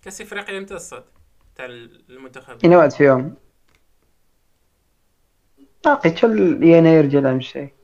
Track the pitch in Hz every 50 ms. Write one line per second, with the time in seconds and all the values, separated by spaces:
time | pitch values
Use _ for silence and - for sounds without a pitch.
0 | _ 202 - - 208 202 214 202 202 - 196 196 196 196 196 175 170 - 123 123
1 | 127 _ _ _ _ _ _ _ _ _ _ - 131 127 123 120 117 113 _ _
2 | _ _ 123 131 131 131 127 131 131 - 123 113 - 170 175 180 156 143 135 -
3 | 143 139 135 127 131 156 - _ _ _ _ _ _ _ _ _ _ _ _ _
4 | _ _ _ _ _ _ _ _ _ _ _ _ _ _ _ _ _ _ _ _
5 | _ _ _ _ _ _ _ _ _ _ _ _ _ _ _ _ - 311 285 277
6 | - 165 165 - - 226 220 214 196 175 151 - - 165 165 165 165 160 160 160
7 | 151 139 139 143 135 135 127 131 131 - - 135 139 139 _ _